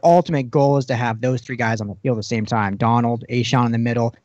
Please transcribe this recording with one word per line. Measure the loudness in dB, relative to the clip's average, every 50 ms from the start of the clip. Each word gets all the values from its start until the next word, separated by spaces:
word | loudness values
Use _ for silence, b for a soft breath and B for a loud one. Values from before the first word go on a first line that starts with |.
| 4
ultimate | 6 6 6 4 2 0 -2 -2 0
goal | 0 2 4 4 2
is | 2 0
to | -2 -2
have | -2 -2 -2 -4 -2
those | -2 -2 -2 -4
three | -6 -8 -6
guys | -4 -2 -2 -2 -2
on | -4 -8
the | -8
field | -6 -4 -4 -2
at | -4
the |
same | -4 -4 -4 -4 -2
time, | 0 0 0 0 0 0
Donald, | 0 2 2 2 2 2 0 -2 -4 -6 -4
A'Shawn | -4 -2 0 0 2 2 2
in | 2
the | 0 0
middle, | 0 0 0 0 -2 -2 -4 _ _